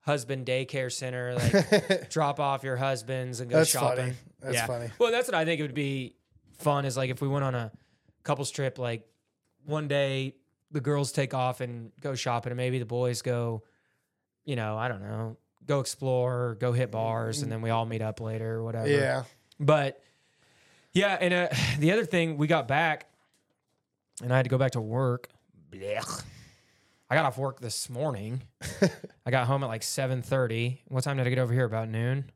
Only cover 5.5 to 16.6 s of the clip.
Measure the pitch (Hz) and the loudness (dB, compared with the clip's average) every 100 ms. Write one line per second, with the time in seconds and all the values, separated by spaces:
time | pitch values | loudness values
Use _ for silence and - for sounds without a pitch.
5.5 | 160 151 127 139 135 127 - _ _ _ | 0 -2 -2 -2 -2 -6 -12 _ _ _
6.5 | - 147 143 139 127 131 127 139 139 135 | -4 0 2 0 -2 -2 -2 0 0 0
7.5 | 123 113 - _ _ _ _ - 139 139 | -2 -6 -12 _ _ _ _ -4 -2 -2
8.5 | - 135 127 120 113 - _ _ _ _ | -2 -4 -2 -4 -4 -8 _ _ _ _
9.5 | _ 139 151 151 143 139 135 135 - _ | _ -6 -4 0 0 2 0 -4 -8 _
10.5 | _ _ 151 127 147 139 - 135 131 127 | _ _ -4 0 0 0 0 -2 0 -2
11.5 | 127 123 120 117 _ - 123 135 120 120 | -2 -6 -8 -12 _ -6 -4 0 -2 -2
12.5 | 123 127 127 113 120 123 117 127 120 117 | -2 0 0 -2 0 0 0 -2 -2 -2
13.5 | 113 - _ _ _ _ _ _ _ - | -4 -10 _ _ _ _ _ _ _ -6
14.5 | 127 107 107 123 104 101 110 113 113 _ | -4 -2 -2 -4 -4 -6 -6 -6 -8 _
15.5 | _ - 143 131 - 135 127 127 123 123 | _ -2 0 0 -4 0 2 2 0 -2
16.5 | 107 | -2